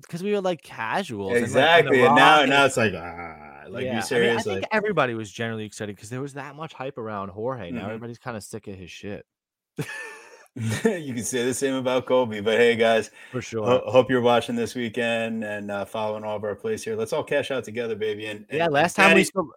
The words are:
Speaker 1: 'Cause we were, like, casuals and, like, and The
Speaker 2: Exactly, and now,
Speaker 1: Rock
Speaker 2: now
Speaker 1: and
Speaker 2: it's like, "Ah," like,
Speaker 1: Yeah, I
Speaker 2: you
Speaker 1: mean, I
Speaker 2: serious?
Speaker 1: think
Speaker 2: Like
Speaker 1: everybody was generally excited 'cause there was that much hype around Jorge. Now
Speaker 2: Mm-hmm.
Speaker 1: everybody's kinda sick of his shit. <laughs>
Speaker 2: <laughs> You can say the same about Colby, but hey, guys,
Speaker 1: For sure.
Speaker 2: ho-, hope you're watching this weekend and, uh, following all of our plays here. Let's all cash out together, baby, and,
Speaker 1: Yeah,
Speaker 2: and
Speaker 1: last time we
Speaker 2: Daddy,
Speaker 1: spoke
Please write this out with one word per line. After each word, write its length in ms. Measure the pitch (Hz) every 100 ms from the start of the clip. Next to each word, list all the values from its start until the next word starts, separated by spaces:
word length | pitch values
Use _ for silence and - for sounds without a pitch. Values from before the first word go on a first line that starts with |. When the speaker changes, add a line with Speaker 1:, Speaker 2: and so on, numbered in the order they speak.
| -
Speaker 1:
'Cause 140 | 170
we 100 | 202
were, 80 | 208
like, 220 | 185 170
casuals 760 | - - 113 160 175 104 98 120
and, 100 | 117
like, 180 | 127 151
and 120 | 170 143
The 60 |
Speaker 2:
Exactly, 120 | 131
and 100 | 120
now, 220 | 139 143 151
Speaker 1:
Rock 100 | 135
Speaker 2:
now 180 | 139
Speaker 1:
and 20 | 135
Speaker 2:
it's 100 | 127
like, 160 | 107
"Ah," 720 | 87 85 87 85 76 73 71 73
like, 160 | 117
Speaker 1:
Yeah, 80 | 127
I 20 | 113
Speaker 2:
you 40 |
Speaker 1:
mean, 20 |
I 0 |
Speaker 2:
serious? 420 | 95 123 - -
Speaker 1:
think 180 | 220 98
Speaker 2:
Like 60 | -
Speaker 1:
everybody 420 | 220 208 165 127
was 160 | 113 104
generally 340 | - 117 110
excited 320 | 107 - 104 98
'cause 140 | 104
there 100 | 127
was 140 | 143
that 200 | 139 143 143
much 160 | 160
hype 240 | - 131 135
around 320 | 110 104 98
Jorge. 420 | 98 120 127 87
Now 80 | -
Speaker 2:
Mm-hmm. 60 | 95
Speaker 1:
everybody's 320 | 110 117 117
kinda 220 | 127 110
sick 280 | - 110 -
of 60 | 95
his 140 | 85
shit. 360 | - 98 95 - _ _ _ _ -
<laughs> 80 | - - - - - - _ 120
Speaker 2:
<laughs> 280 | 110 110
You 280 | 226 180 143
can 80 | 120
say 200 | - 123
the 80 | 123
same 220 | 123 139
about 320 | 131 127 127 123
Colby, 340 | 127 120 107
but 160 | 107 110
hey, 200 | 120 113
guys, 340 | 113 113 107 - -
Speaker 1:
For 120 | 127
sure. 400 | - 113 110 123
Speaker 2:
ho-, 80 | 107
hope 180 | 127 123
you're 120 | 127
watching 340 | 120 120 120 120
this 180 | 110
weekend 680 | 127 117 120 117 117 113 113
and, 260 | 107 104 101
uh, 140 | 101
following 400 | 98 110 107 107
all 120 | 107 104
of 80 |
our 100 | 104
plays 280 | 101 113 107
here. 140 | 110 110
Let's 160 | 110
all 120 | 151
cash 260 | - 143 123
out 140 | 131
together, 300 | 107 113 117
baby, 320 | 104 107 104 107
and, 200 | 104 -
Speaker 1:
Yeah, 140 | 147
Speaker 2:
and 80 | 170
Speaker 1:
last 220 | 143 175
time 180 | - 196
we 80 | 196
Speaker 2:
Daddy, 40 |
Speaker 1:
spoke 240 | 190 190 165